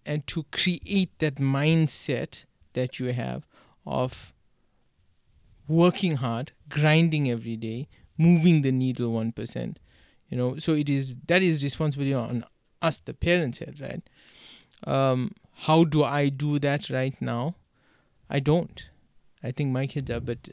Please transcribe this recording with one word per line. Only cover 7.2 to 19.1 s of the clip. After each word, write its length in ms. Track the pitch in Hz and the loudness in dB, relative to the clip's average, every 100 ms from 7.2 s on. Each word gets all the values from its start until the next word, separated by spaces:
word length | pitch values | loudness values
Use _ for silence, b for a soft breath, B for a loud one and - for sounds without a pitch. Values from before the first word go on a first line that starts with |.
| 135 | 0
every 260 | 117 117 113 | -2 -4 -6
day, 320 | 113 117 135 _ _ - | -6 -6 -10 _ _ 2
moving 440 | 165 170 175 160 | 6 6 6 6
the 100 | 135 | 4
needle 400 | 131 131 123 120 | 2 0 0 -2
one 180 | 113 113 | -2 -4
percent, 480 | 110 113 117 117 - _ _ _ _ _ | -6 -8 -8 -8 -10 _ _ _ _ _
you 80 | 127 | -4
know? 200 | 123 139 | -2 -2
So 160 | 170 | 0
it 160 | 156 143 | 0 2
is, 260 | 139 131 127 - | 0 -2 -8 0
that 140 | 180 | 2
is 220 | 185 156 | 4 2
responsibility 500 | 139 - 151 139 135 | -2 0 -2 0 -2
on 300 | 135 110 120 - _ _ _ | -2 -2 -4 -6 _ _ _
us, 160 | 165 - | -4 -4
the 160 | - | -12
parents' 460 | - 170 175 139 - | -4 2 2 0 -4
head, 200 | - 147 | -12 -12
right? 220 | 135 - - b b b b b b b | -10 -10 -12 b b b b b b b
Um, 480 | - 135 135 127 123 - _ | -2 2 2 2 -2 -6 _
how 320 | - - 160 165 | -6 4 6 6
do 180 | 147 | 4
I 240 | 123 147 143 | 2 2 0
do 300 | 135 147 147 | 0 -2 0
that 300 | 139 143 - | 0 -2 -2
right 300 | 131 131 - | -2 -2 -4
now? 340 | 127 117 143 - _ _ _ _ _ _ _ | -4 -4 -4 -8 _ _ _ _ _ _ _
I 100 | 143 | -2
don't. 460 | 139 170 - - - _ _ | 2 0 0 -12 -20 _ _